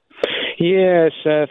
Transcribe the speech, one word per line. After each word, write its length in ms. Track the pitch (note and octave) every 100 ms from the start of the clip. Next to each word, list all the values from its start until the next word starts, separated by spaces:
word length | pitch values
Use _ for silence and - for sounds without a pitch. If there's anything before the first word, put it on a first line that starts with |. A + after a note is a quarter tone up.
| _ - - - - -
Yes, 540 | E3+ F#3+ F#3 F3 D#3+ - D#3
uh, 200 | D3+ D3